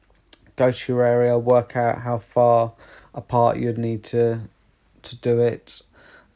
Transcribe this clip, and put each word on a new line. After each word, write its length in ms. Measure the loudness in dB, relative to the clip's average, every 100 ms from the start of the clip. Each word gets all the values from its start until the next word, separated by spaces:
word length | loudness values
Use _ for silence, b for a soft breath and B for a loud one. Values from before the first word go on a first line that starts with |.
| _ _ _ -20 _ -2
Go 140 | 0
to 220 | 0 -4
your 120 | 0
area, 340 | 2 2 2 0
work 380 | 2 2 2 -2
out 240 | -2 -2
how 180 | -6 -8
far 540 | -4 0 4 4 0 -8 B B B
apart 420 | -18 -4 2 2 0
you'd 220 | -4 -4
need 240 | -6 -6
to, 380 | -4 -2 0 -2 -10 _ _ _ _ _
to 140 | -20 -8
do 240 | -2 2
it, 420 | 0 -2 -10 -12 -12 b b b b